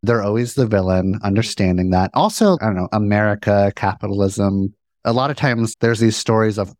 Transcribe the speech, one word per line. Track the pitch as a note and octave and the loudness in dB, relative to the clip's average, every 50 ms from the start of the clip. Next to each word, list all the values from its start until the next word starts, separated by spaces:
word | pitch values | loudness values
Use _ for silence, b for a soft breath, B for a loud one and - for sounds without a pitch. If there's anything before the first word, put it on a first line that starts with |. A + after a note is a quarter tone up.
They're | - G#2 A#2+ A2+ | 0 0 0 0
always | G2 G#2 G#2 A2+ B2 A#2+ - | 0 0 -2 -2 -2 -2 -2
the | - B2+ | -2 0
villain, | A2 G#2+ G2 F#2 F#2 F#2 F#2 F#2 F#2+ F#2+ G#2+ | 2 2 0 2 2 0 0 0 0 -4 -2
understanding | - G2+ G2 G#2 A2+ - - - G2+ F#2 F2+ F2+ F2+ F#2 | -2 -2 0 0 -2 -4 -2 -2 0 0 2 0 0 2
that. | F2+ F#2 F#2 - - | 2 0 0 0 0
Also, | C3 E3 G#3+ - - A3+ G3+ F#3 D#3+ | 0 0 0 0 2 2 2 2 2
I | A2 | 0
don't | A2 G2 | -2 -2
know, | F2+ F2+ - | -2 -4 -2
America, | - G#2+ G#2+ G#2 G#2 G#2 G#2+ G#2+ G#2 G#2 - G#2+ G2+ G2+ G2+ G2+ - | -2 -2 0 0 2 2 2 0 0 -2 0 0 2 2 2 0 0
capitalism, | - - G2 F#2+ - - G2+ G2 G2+ G2 F#2+ F#2 G#2+ G#2 G2 G2 G2 G2 G2 G2+ _ _ _ _ _ _ | -2 -4 -4 -4 -4 -6 -6 -2 0 0 0 0 0 0 0 0 0 -2 -4 -6 _ _ _ _ _ _
a | G#2+ A#2 | -2 0
lot | B2 C3 C#3 | 0 0 -2
of | C#3+ | -2
times | - - C#3 A#2+ A2+ A#2 A2 - _ | -2 0 0 0 0 -2 -4 -2 _
there's | - A#2 A#2 G2+ | 0 0 2 4
these | A2+ A2+ G#2+ | 2 2 2
stories | - - - A2+ A2 A2 A2 G#2 G#2+ | 0 -2 0 2 2 2 0 0 -2
of | G2 F#2 - _ | -6 -6 -6 _